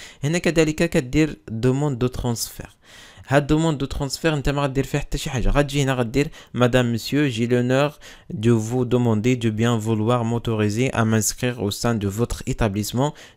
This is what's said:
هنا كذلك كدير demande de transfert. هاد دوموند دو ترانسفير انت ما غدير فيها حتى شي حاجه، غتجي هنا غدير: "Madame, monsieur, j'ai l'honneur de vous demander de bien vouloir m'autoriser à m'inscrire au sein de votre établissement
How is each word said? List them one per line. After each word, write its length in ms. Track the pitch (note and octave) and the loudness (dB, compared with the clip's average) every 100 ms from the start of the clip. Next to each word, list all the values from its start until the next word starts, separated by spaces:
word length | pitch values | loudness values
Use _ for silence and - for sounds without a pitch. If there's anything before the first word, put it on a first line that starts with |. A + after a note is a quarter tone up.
| - - | -20 -8
هنا 140 | C#3+ F3 | -4 -2
كذلك 520 | F3+ D#3+ D#3 D3+ E3+ | 0 2 2 2 0
كدير 480 | E3+ B2+ C#3+ D#3 - - | 0 0 2 2 -2 -10
demande 540 | A2 B2 C3+ D3 A#2+ B2 | -2 0 2 0 0 -2
de 20 | |
transfert. 680 | - B2 A2+ - - - _ - - - - - | -2 -4 -4 -8 -12 -18 _ -20 -20 -20 -16 0
هاد 200 | C#3 C#3 | 2 4
دوموند 300 | D#3 E3 C#3 | 2 2 0
دو 80 | C3+ | -4
ترانسفير 480 | - C#3 - E3 | -4 -6 -2 0
انت 160 | D3+ C#3 | 0 0
ما 120 | C#3+ | -2
غدير 220 | C#3+ C3 | -2 -2
فيها 160 | C3 C#3+ | -2 -4
حتى 180 | - D3 | -4 -6
شي 120 | D#3+ | -4
حاجه، 200 | C3 G2+ | 0 2
غتجي 340 | C3+ C#3+ C#3+ | 2 2 2
هنا 100 | C3+ | 0
غدير: 340 | B2+ A2+ B2+ D3 - - A#2+ | 0 0 0 -2 -6 -8 0
"Madame, 380 | A#2+ B2+ A#2+ A#2 | 2 4 2 -2
monsieur, 340 | - C#3 D3 | -2 0 0
j'ai 180 | A2+ A#2+ | 0 0
l'honneur 520 | B2 B2 C3 C#3+ - - - - | 0 2 2 0 -4 -18 -20 -12
de 180 | - A2+ | 0 2
vous 340 | A2+ A2 B2+ B2 | 4 2 -2 0
demander 500 | B2 A#2+ G#2+ A#2+ B2+ | 2 2 2 2 0
de 140 | A#2 | 0
bien 280 | G#2+ A#2 A#2 | 0 0 0
vouloir 460 | G#2+ A2 G#2+ B2 A2+ | 0 0 0 0 0
m'autoriser 680 | A#2 A#2 A2 G#2+ G#2+ B2+ | -2 -2 0 0 0 0
à 120 | - A2+ | 0 2
m'inscrire 560 | A2 G#2 - B2 A#2+ | 2 0 -2 -4 -2
au 80 | G2+ | -4
sein 240 | - A#2+ A2+ | -2 -2 0
de 120 | G2 | -2
votre 360 | G2+ A#2+ - - | -2 -2 -4 -4
établissement 680 | C3+ A2+ G2 G2+ A#2 D3 - - | -2 0 -2 -2 -2 -2 -4 -16